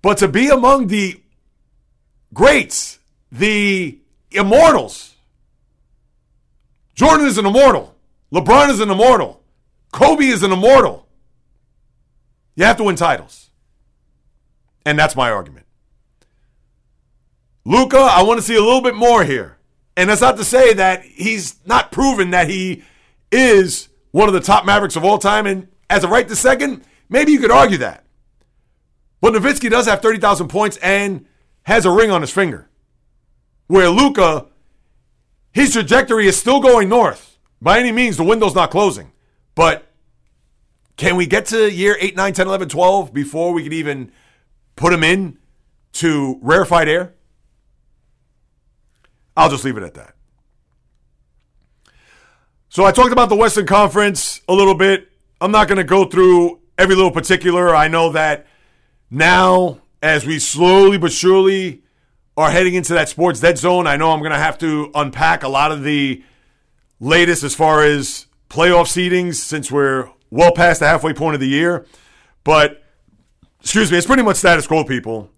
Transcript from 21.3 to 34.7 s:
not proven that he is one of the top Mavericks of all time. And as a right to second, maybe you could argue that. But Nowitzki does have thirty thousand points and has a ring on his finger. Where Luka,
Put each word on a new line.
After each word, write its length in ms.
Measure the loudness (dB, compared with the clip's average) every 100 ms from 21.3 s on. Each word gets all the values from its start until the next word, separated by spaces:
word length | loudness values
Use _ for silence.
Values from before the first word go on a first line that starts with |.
| -6 -8 -16 -4
not 260 | -4 -2
proven 380 | -2 -2 -2 -2
that 200 | 0 -2
he 340 | -4 -6 -10 _ _ _ _ _
is 580 | 2 4 4 2 -4 -14 _ _
one 180 | 0 2
of 40 |
the 60 | 0
top 260 | 0 0 2
Mavericks 300 | -2 -2 -2
of 80 |
all 140 | 0 0
time. 280 | 0 -2 -2
And 220 | -6 -10 _ _
as 160 | -4 0
a 20 |
right 200 | 0 -2
to 60 | -2
second, 500 | 0 0 -4 -8 _ _ _
maybe 240 | -2 2
you 60 | 2
could 120 | 4
argue 260 | 4 2 0
that. 260 | -6 -10 _ _ _ _ _ _ _ _ _ _ _ _
But 140 | 0
Nowitzki 360 | 0 -2 -4 -2
does 160 | -2 0
have 140 | 0
thirty 180 | -2 -2
thousand 280 | -2 -2 -4
points 300 | -4 -4 -4
and 480 | -4 -2 -4 -10 _ _ _ _
has 220 | -2 0 2
a 60 |
ring 180 | 2 2
on 120 | 0
his 100 | -4
finger. 380 | -4 -4 -6 _ _ _ _ _ _ _ _ _ _ _
Where 240 | 2 4
Luka, 560 | 2 0 2 0 0 -8 _ _